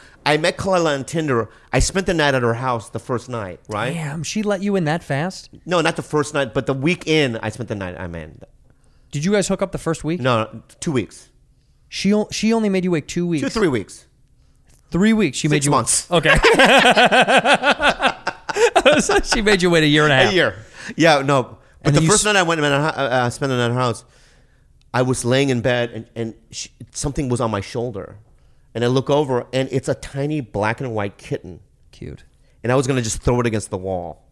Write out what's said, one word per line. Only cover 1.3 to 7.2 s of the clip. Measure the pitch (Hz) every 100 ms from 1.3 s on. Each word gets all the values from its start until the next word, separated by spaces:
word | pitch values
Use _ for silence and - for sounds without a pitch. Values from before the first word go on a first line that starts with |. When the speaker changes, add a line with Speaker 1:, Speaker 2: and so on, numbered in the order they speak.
| 120 107 - _
Speaker 1:
I | 131
spent | - 190 190
the |
night | 170 147
at | 131
her | 120
house | 113 131 117 -
the | -
first | - 120 -
night, | 120 98 85 -
right? | 104 120
Speaker 2:
Damn, | 165 151 156
she | 139 208
let | 208 196
you | 202
in | 196 151
that | 170
fast? | - 139 175 - - -
Speaker 1:
No, | - 175
not | 160
the | 160
first | 131 151 143
night, | 147 131
but | 139 120
the |
week | 135 147 175 -
in, | 156